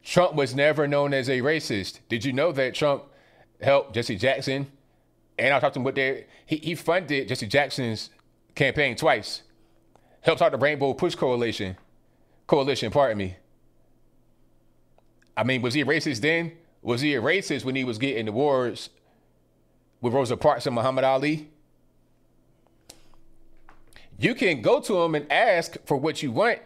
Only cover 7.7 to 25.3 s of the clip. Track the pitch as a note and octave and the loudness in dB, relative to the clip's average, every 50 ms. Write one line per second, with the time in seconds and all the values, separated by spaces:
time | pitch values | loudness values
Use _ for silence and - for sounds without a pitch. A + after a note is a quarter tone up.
7.7 | - - B2+ A#2 A2 G#2 - - _ _ _ _ _ _ _ _ _ - D3 C3 | -2 -4 -4 -4 -4 -6 -10 -16 _ _ _ _ _ _ _ _ _ 0 0 0
8.7 | A#2 D3+ C#3+ C3 A2 - D3+ D#3+ C3+ A2 G2+ - - - _ _ _ _ _ _ | 2 0 0 0 0 0 2 2 2 2 0 -10 -12 -14 _ _ _ _ _ _
9.7 | _ _ _ _ _ - _ _ _ _ - E3 E3 - E3+ D#3+ C#3 A#2+ C3 D3 | _ _ _ _ _ -20 _ _ _ _ 0 0 2 4 2 2 2 2 0 0
10.7 | D3+ C3+ C#3+ C#3 B2 - F3+ F3 - - E3 C3+ B2 A#2+ A#2+ A2+ G#2 - G#2 F#2 | 2 2 0 -2 0 0 -2 -2 -2 0 0 0 0 0 0 -2 -2 -4 -6 -6
11.7 | F#2 - _ _ _ _ _ _ _ _ _ _ _ _ _ - E3+ D3 C3+ C#3 | -6 -10 _ _ _ _ _ _ _ _ _ _ _ _ _ 2 2 2 4 2
12.7 | C3+ - B2+ A2 F#2 C#3+ C#3 B2 A2 G2+ G2 F2+ F2+ - _ _ _ _ _ _ | 0 -2 -2 0 2 2 2 4 2 -2 -4 -6 -6 -12 _ _ _ _ _ _
13.7 | _ _ _ _ _ _ _ _ _ _ _ _ _ _ _ _ _ _ _ _ | _ _ _ _ _ _ _ _ _ _ _ _ _ _ _ _ _ _ _ _
14.7 | _ _ _ _ _ _ _ _ _ _ _ _ _ G#2+ A2 B2 C3 B2+ A2+ B2 | _ _ _ _ _ _ _ _ _ _ _ _ _ -2 0 0 0 0 0 0
15.7 | A#2 D3+ C#3 B2+ D#3 D#3 D3+ D#3+ C3 A2 G#2 D3+ E3 E3 E3+ D#3+ - - _ _ | 0 0 2 2 0 0 0 -2 -4 0 0 0 0 0 -2 -6 -10 -16 _ _
16.7 | _ _ - - A#2+ A#2+ C#3+ D3+ C#3+ A#2+ G#2+ C#3 F3 G3 F#3 - D3 B2+ A2+ C3 | _ _ -4 -4 -2 0 0 0 0 0 0 2 0 0 0 -2 -6 -4 -4 -4
17.7 | C3 C3+ C3 B2+ A2+ G#2+ C3 C#3 A#2+ A2+ A2 G#2+ G2+ B2 D3 D3 C#3 C3 B2+ A#2 | -2 -2 -2 -4 -2 -2 -2 -2 -2 -2 -4 -4 -2 0 0 2 2 2 0 -2
18.7 | F#2+ - - - _ _ _ _ _ _ _ _ _ _ _ _ _ _ _ _ | -4 -8 -14 -18 _ _ _ _ _ _ _ _ _ _ _ _ _ _ _ _
19.7 | _ _ _ _ _ _ A#2+ A#2+ A2+ C#3 C3 A#2 B2 - - D3 C#3 A#2 - C#3+ | _ _ _ _ _ _ -4 0 0 0 0 0 -2 2 2 2 2 2 -2 -2
20.7 | B2 A#2+ A2+ C3 C3 C3 C3 C3 C3+ C3+ C#3 D3+ D#3 D#3 D3+ - _ _ _ _ | -2 0 0 0 2 2 2 2 2 2 0 0 -2 -4 -8 -16 _ _ _ _
21.7 | _ _ _ _ _ _ _ _ _ _ _ _ _ _ _ _ _ _ _ _ | _ _ _ _ _ _ _ _ _ _ _ _ _ _ _ _ _ _ _ _
22.7 | _ _ _ - - - - - - - - - - - - - - - - - | _ _ _ -20 -20 -20 -20 -20 -20 -20 -20 -20 -20 -20 -20 -20 -20 -20 -20 -20
23.7 | - - - - - - - - - - C3+ E3+ E3+ - C4 F#3+ D#3+ B2 G2+ F3 | -20 -20 -20 -20 -20 -20 -20 -20 -8 -2 -2 -2 0 2 0 0 0 0 2 2
24.7 | A#3 C#4+ - - G#3+ F3 E3+ E3 D#3 D3 D3 - | 2 2 2 0 0 2 2 2 0 -2 -2 0